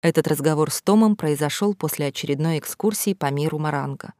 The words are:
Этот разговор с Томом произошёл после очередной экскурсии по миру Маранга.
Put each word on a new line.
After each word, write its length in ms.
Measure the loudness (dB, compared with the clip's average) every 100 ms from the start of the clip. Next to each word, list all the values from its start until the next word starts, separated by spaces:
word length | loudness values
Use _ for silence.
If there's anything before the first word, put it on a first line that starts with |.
Этот 260 | 2 2 2
разговор 440 | 0 2 2 0
с 100 | 0
Томом 340 | 2 6 6 2
произошёл 600 | 0 0 -2 0 -2 -2
после 320 | -4 -2 -4
очередной 500 | -4 -4 -2 0 -2
экскурсии 560 | -4 -2 -2 0 -2
по 160 | -2 -2
миру 300 | 0 -2 -2
Маранга. 540 | -2 -2 -4 -8 -12